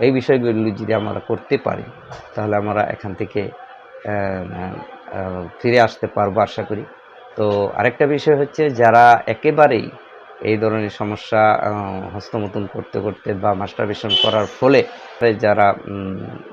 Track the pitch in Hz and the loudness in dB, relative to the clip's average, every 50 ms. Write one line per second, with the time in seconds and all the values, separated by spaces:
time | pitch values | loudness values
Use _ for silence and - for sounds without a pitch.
0 | 117 135 131 131 123 - 135 127 120 120 113 110 110 110 98 110 110 104 110 104 | 2 2 2 2 2 2 2 2 2 0 0 0 0 -2 -2 -4 -4 -2 -2 -2
1 | 107 107 98 98 - - 113 - - - 143 - - - 98 104 107 - - - | -2 -4 -6 -6 -6 -6 -6 -6 -2 -2 -2 -2 -2 -4 -4 -6 -8 -12 -16 -20
2 | - - - - - - - 107 107 104 104 104 104 104 101 104 98 - 107 - | -20 -18 -18 -18 -18 -12 -8 -6 -4 -2 -2 -2 -2 0 0 0 0 -2 -4 -8
3 | - 101 90 - 107 - - 107 98 92 - - - - - - - - - - | -10 -10 -8 -8 -8 -6 -4 -6 -6 -6 -8 -14 -20 -20 -20 -20 -20 -20 -20 -12
4 | - 104 104 101 98 98 95 92 90 90 90 90 90 95 95 - - - - - | -8 -6 -4 -4 -4 -4 -4 -6 -8 -10 -10 -10 -10 -10 -10 -12 -14 -16 -18 -20
5 | - - 98 98 95 92 92 92 87 82 - - - 120 120 120 113 110 - - | -16 -12 -10 -8 -8 -8 -8 -8 -10 -12 -10 -4 0 2 4 4 4 4 2 -2
6 | 113 98 - - 104 101 92 110 101 - - 110 101 - 107 104 113 - - - | -8 -4 -2 0 0 0 2 2 0 0 -2 -6 -6 -6 -6 -8 -8 -12 -18 -20
7 | - - - - - - - - 107 104 101 101 101 - - - 107 127 - - | -20 -20 -20 -20 -20 -12 -6 -2 0 0 0 0 0 -2 0 0 0 0 0 0
8 | 151 139 147 139 - 156 147 139 143 139 - - 151 147 127 113 117 113 110 120 | 0 0 0 0 2 2 2 2 0 -2 -2 -2 -2 0 2 4 4 6 8 8
9 | 120 120 117 - - 117 110 - - 151 147 156 151 135 127 101 - - - - | 8 8 8 6 4 -2 -4 -2 0 2 4 6 6 6 4 2 -2 -4 -10 -16
10 | - - - - - - - - - 104 110 104 110 110 107 110 107 101 - - | -20 -20 -20 -20 -20 -20 -16 -6 -2 -2 0 0 0 0 0 0 -2 -4 -6 -6
11 | 107 104 107 - - - 117 110 107 107 104 - - 104 104 104 101 95 95 95 | -6 -6 -6 -8 -6 0 2 4 4 4 4 2 0 -2 -2 -4 -4 -6 -6 -8
12 | 95 92 95 101 - - - 110 104 98 - 110 101 - - 104 - - - 107 | -8 -10 -10 -12 -10 -6 -6 -6 -4 -4 -6 -6 -8 -8 -8 -10 -10 -8 -6 -6
13 | 101 107 95 - - 113 104 92 101 104 98 95 101 95 - - 113 104 104 - | -4 -4 -6 -6 -6 -6 -4 -2 -2 -2 -2 -2 -4 -8 -6 -4 -4 -4 -4 -6
14 | - 104 101 101 - 110 104 110 101 - - - 131 131 139 120 - - - - | -4 -2 0 0 2 2 2 0 0 -2 -2 0 2 4 4 4 4 0 -4 -14
15 | - - - - 120 117 107 107 113 104 104 104 104 101 95 - 87 92 101 98 | -18 -18 -6 0 0 0 2 2 2 2 4 4 4 4 2 0 -6 -10 -10 -8
16 | 95 95 95 87 87 113 113 - - - | -8 -8 -8 -10 -10 -12 -14 -16 -16 -18